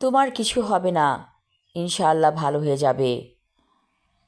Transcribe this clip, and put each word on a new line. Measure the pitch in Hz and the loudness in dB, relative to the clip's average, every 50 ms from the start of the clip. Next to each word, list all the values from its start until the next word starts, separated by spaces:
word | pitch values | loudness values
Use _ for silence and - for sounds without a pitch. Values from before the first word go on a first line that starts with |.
"তোমার | 254 262 254 269 277 262 | -4 0 2 2 0 0
কিছু | 254 - 220 - - 247 | -2 -4 -4 -2 -2 -2
হবে | 220 202 208 180 185 185 | -2 0 -2 0 0 0
না, | 175 160 151 143 127 - - - _ _ _ _ _ _ _ _ - | 0 2 2 2 0 -2 -8 -16 _ _ _ _ _ _ _ _ -8
ইনশাআল্লাহ | 170 175 175 - - 180 156 156 160 160 151 | -8 -6 -6 -4 0 2 2 4 4 2 2
ভালো | 151 160 151 139 143 147 | 2 0 -2 -2 -2 0
হয়ে | 151 147 139 | 0 0 0
যাবে।" | 135 147 131 127 131 135 127 123 117 - - _ _ _ _ _ _ _ _ _ _ _ _ _ _ _ _ _ _ _ | 2 2 0 2 2 0 0 0 -2 -6 -14 _ _ _ _ _ _ _ _ _ _ _ _ _ _ _ _ _ _ _